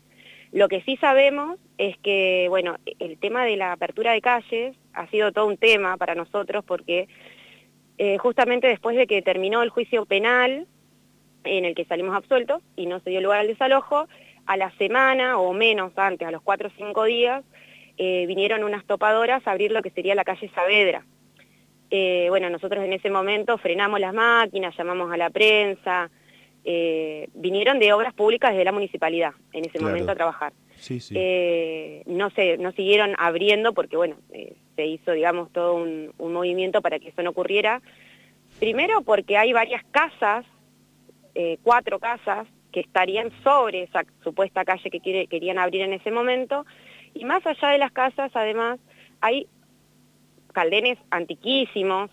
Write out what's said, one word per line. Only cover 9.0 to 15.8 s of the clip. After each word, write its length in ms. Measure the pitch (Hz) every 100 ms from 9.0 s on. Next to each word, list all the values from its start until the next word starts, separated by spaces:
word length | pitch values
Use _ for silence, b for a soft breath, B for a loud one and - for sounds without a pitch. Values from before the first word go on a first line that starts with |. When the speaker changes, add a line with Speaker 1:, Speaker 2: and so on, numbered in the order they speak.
| 254
Speaker 1:
que 160 | 202
terminó 400 | 185 180 190 226
el 80 | 240
juicio 340 | 247 233 226
penal 600 | 190 196 226 247 247 269 349 _ _ _ _ _ _ _
en 200 | - 190
el 100 | 175
que 120 | 160 165
salimos 280 | 170 185
absueltos 460 | 196 - 254 240 320 _ -
y 80 |
no 160 | 175 180
se 80 | 185
dio 140 | 185
lugar 180 | 190 208
al 60 | 214
desalojo, 640 | 220 262 269 262 294 311 B B B
a 140 | - 196
la 140 | 190
semana 640 | - 202 247 262 262 254 233
o 160 | 180
menos 420 | 190 226 214